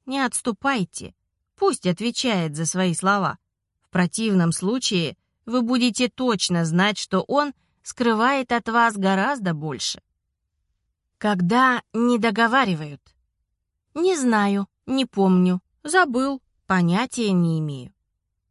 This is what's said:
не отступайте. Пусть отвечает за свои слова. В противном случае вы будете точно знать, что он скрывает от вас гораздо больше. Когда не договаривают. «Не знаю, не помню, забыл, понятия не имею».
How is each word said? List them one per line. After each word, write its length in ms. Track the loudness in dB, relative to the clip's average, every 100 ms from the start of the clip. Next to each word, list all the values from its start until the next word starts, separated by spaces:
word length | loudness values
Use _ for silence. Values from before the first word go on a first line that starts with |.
| -8
не 120 | -4
отступайте. 960 | -4 -4 -6 -4 -4 -2 -6 -10 -18 -20 _ _ _
Пусть 320 | _ -2 0 -2
отвечает 680 | -2 -4 -2 -2 -2 -2 -4
за 100 | -4
свои 280 | -2 -2
слова. 440 | 0 0 0 -2 -6 _ _ _ _
В 100 | _
противном 600 | -2 0 0 0 2 2
случае 680 | 0 -2 -2 -2 -2 -2 -6 _ _ -4
вы 160 | -2
будете 460 | 0 2 2 0 -2
точно 560 | 0 -2 0 0 0
знать, 340 | 0 2 0 -2
что 220 | -4 -4
он 320 | 0 -2 -2 -6 _ _
скрывает 680 | -18 -2 0 2 2 0 -2
от 180 | -4 0
вас 280 | 2 2 2
гораздо 580 | 0 2 0 -2 -4
больше. 460 | -4 -6 -8 -8 -10 _ _ _ _ _ _ _ _ _ _ _ _
Когда 640 | -2 0 2 4 4 2 -4
не 260 | -2 0 2
договаривают. 840 | 0 2 2 2 0 -2 -6 -14 _ _ _ _ _ _ _ _ _
«Не 220 | -2 0 2
знаю, 500 | 2 2 2 0 -4 _ -4
не 180 | -2
помню, 560 | -2 2 4 6 4 2 -4 _
забыл, 580 | -2 0 2 0 -2 -4 -12 _ -2
понятия 640 | 0 2 0 -2 -2 0
не 300 | 2 2 0
имею». 320 | -4 -8 -14 _ _ _ _ _ _